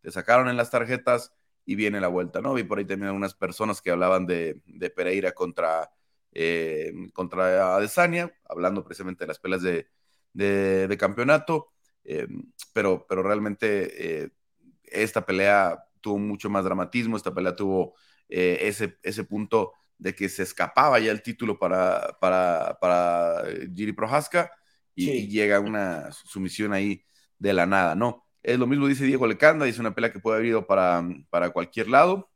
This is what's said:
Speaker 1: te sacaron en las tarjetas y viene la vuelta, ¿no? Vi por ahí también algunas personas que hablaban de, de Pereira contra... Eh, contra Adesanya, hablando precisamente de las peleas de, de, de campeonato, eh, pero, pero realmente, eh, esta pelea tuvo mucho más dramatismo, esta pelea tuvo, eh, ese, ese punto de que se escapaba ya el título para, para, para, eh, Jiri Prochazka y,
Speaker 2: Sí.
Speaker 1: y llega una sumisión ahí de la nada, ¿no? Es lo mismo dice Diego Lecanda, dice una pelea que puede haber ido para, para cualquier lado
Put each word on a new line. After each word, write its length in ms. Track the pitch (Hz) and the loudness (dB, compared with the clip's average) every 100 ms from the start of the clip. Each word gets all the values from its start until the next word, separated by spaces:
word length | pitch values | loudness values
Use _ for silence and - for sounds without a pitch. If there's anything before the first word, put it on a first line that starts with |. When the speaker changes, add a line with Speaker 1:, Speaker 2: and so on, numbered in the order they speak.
Speaker 1:
te 100 | - | -10
sacaron 380 | 90 92 123 127 | -8 4 4 4
en 80 | 123 | 0
las 140 | 117 | 0
tarjetas 640 | 123 117 127 127 123 - _ _ _ - | 0 -2 -4 0 0 0 _ _ _ -8
y 80 | |
viene 260 | 101 104 101 | -2 -2 0
la 80 | 92 | -2
vuelta, 320 | 90 87 - | -2 -4 -4
¿no? 140 | 127 | -4
Vi 100 | 131 | -4
por 140 | 98 101 | -2 -6
ahí 80 | 98 | -4
también 220 | 98 101 | -6 -6
algunas 260 | 98 98 | -4 -6
personas 480 | - 92 90 110 101 | -6 -8 -4 -4 -4
que 80 | - | -2
hablaban 360 | 87 90 95 90 | 0 4 2 2
de, 360 | 87 82 73 | -2 -4 -8
de 260 | _ 90 90 | _ -8 -8
Pereira 420 | - 90 95 95 | -4 -2 0 -2
contra... 580 | - 90 85 82 80 78 _ _ _ _ | -4 -6 -2 -2 -2 -4 _ _ _ _
Eh, 600 | - 82 85 82 78 80 85 - | -4 -2 0 -2 -4 -6 -10 -14
contra 640 | - 90 87 92 92 92 95 | -10 -8 0 2 4 2 2
Adesanya, 560 | 104 - 175 170 170 _ _ | 0 2 2 0 -6 _ _
hablando 360 | 82 90 98 | -2 -2 -2
precisamente 400 | 90 87 92 92 | -8 -12 -10 -10
de 60 | 82 | -10
las 100 | 78 | -8
peleas 240 | 92 92 | -4 -2
de, 240 | 92 85 - _ _ _ _ | -2 -2 -6 _ _ _ _
de, 560 | 87 101 101 98 95 95 | -4 0 2 2 2 0
de 80 | 98 | 0
campeonato, 760 | 98 101 120 151 151 156 - _ _ _ | -2 0 2 2 2 -4 -6 _ _ _
eh, 240 | - 78 - - - _ - | -10 -8 -8 -10 -16 _ -6
pero, 340 | 113 98 92 - | -2 0 0 -2
pero 140 | 95 | -2
realmente, 1000 | 95 104 104 98 110 101 - - - 80 | 0 0 -2 -2 0 0 -2 -6 -6 -6
eh, 80 | - _ _ _ _ _ | -8 _ _ _ _ _
esta 420 | - - 110 - | -10 -2 0 0
pelea 600 | 98 95 98 101 92 80 - _ | -2 2 6 6 4 0 -12 _
tuvo 180 | 110 101 | -4 -2
mucho 320 | 104 101 104 | -4 -6 -2
más 140 | 98 | 0
dramatismo, 520 | 95 92 90 123 113 110 | 0 -2 -2 -2 -2 -4
esta 180 | - | -4
pelea 200 | 92 92 | -2 -4
tuvo, 400 | 90 98 95 90 _ _ _ _ | -2 0 0 -2 _ _ _ _
eh, 300 | 90 90 90 | 0 2 2
ese, 340 | 101 104 107 - | -2 -2 -6 -6
ese 220 | 87 101 | -8 -8
punto 500 | 101 104 107 113 95 - _ _ | -6 -6 0 0 0 -8 _ _
de 180 | 92 | -8
que 140 | 98 98 | -4 -6
se 140 | - | -4
escapaba 560 | 92 - 87 - 143 127 | -8 -4 0 2 4 4
ya 140 | 110 | 2
el 100 | 104 | -2
título 360 | - 113 117 101 | -6 -6 -6 -2
para, 580 | 92 92 92 92 - - | 0 2 2 0 -2 -2
para, 580 | 92 92 92 82 - - | 2 2 2 2 -2 0
para, 680 | 90 90 87 87 85 85 - | 2 2 2 2 0 -2 -4
eh, 200 | 92 - | -6 -8
Jiri 200 | 90 104 | -6 -6
Prochazka 580 | - 110 143 151 175 170 - _ _ _ | -4 0 0 0 -2 -2 -8 _ _ _
y, 100 | - | -4
Speaker 2:
Sí. 60 | 139 | -2
Speaker 1:
y 160 | 131 101 | -2 -2
llega 320 | 107 104 101 | 0 2 2
una 500 | 104 107 98 82 71 | 0 -4 -4 -6 -10
sumisión 600 | - - - 92 - 107 | -16 -14 -8 -6 -4 -2
ahí 320 | 98 101 98 _ _ _ _ | 0 -2 -4 _ _ _ _
de 140 | 101 | 0
la 140 | 95 87 | 2 4
nada, 280 | 98 90 | 4 2
¿no? 300 | 82 120 120 _ _ | 2 -2 -2 _ _
Es 160 | - 127 | -2 0
lo 80 | 120 | 2
mismo 200 | 143 139 | 2 2
dice 160 | 135 | 2
Diego 220 | 135 135 120 | 2 2 2
Lecanda, 400 | 104 156 160 139 | 6 6 6 0
dice 140 | 110 | -2
una 140 | 113 | -4
pelea 180 | 98 113 | -2 -2
que 80 | 101 | -2
puede 160 | 113 110 | -2 0
haber 120 | 117 | 2
ido 180 | 110 92 | 0 2
para, 400 | 98 90 87 87 73 - | 4 4 2 0 -8 -4
para 220 | 87 87 | 0 0
cualquier 380 | 85 87 - 110 | -2 -6 -4 4
lado 420 | 131 175 196 190 | 6 6 4 -6